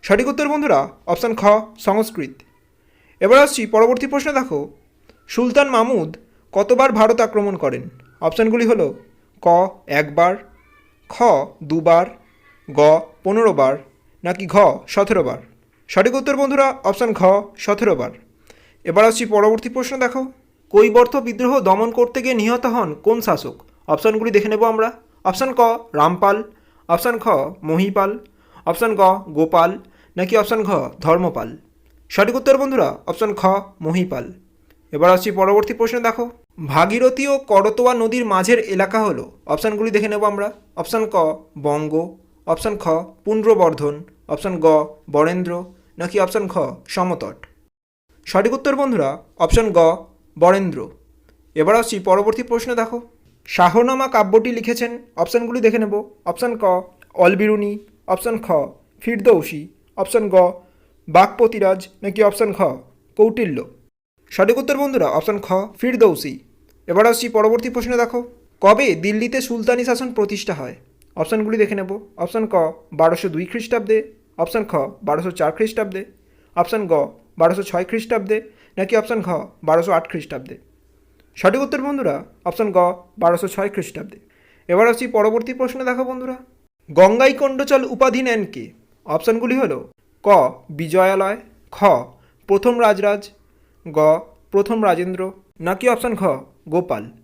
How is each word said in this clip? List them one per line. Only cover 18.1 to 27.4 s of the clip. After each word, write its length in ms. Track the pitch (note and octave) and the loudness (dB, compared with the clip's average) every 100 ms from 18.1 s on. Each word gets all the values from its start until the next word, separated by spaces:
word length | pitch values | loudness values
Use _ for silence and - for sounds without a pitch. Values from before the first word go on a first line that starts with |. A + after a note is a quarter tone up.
| - _ _ _ _ _ _ - | -10 _ _ _ _ _ _ -2
এবার 180 | F3 A3+ | 4 4
আসছি 140 | A3+ A#3 | 2 -2
পরবর্তী 360 | G#3+ G#3 A3 A#3+ B3+ | 2 2 2 -4 -6
প্রশ্ন 180 | B3+ C4+ | -6 -4
দেখো, 180 | B3 B3 C4 - _ _ _ | -4 -4 -8 -12 _ _ _
কৈবর্ত 400 | G3+ G#3+ A3 A#3+ C#4+ A#3 | 6 6 6 4 2 -4
বিদ্রোহ 280 | A3 B3 C4+ F#3+ | -4 0 2 2
দমন 220 | F#3+ A3+ A3+ | 2 0 0
করতে 180 | A#3+ C4 | 0 0
গিয়ে 180 | B3 B3 | -2 -2
নিহত 240 | G#3+ A#3+ A#3+ | 0 0 -2
হন 160 | A#3 F#3 D3+ - | -2 -4 -4 -2
কোন 120 | A#3 | 0
শাসক? 340 | A3 E3 B2+ - _ _ - | 0 -2 -4 -16 _ _ -4
অপশানগুলি 440 | D3+ A3 G#3+ A3+ | 0 0 0 0
দেখে 180 | G3+ G#3 | 0 0
নেব 100 | G#3+ A3+ | 0 0
আমরা। 160 | A3 A3+ A#3+ _ _ F#3+ | 2 -2 -4 _ _ -4
অপশান 260 | F#3 C4+ B3+ | -2 -4 2
ক 20 | A#3 A#3 A#3 D3 | 2 2 -6 2
রামপাল, 380 | D3+ F3 G3 G#3+ A3 _ _ _ _ | 2 2 0 0 -4 _ _ _ _
অপশান 260 | E3+ A#3+ A#3 | -2 0 -2
খ 20 | A#3 E3 | 0 0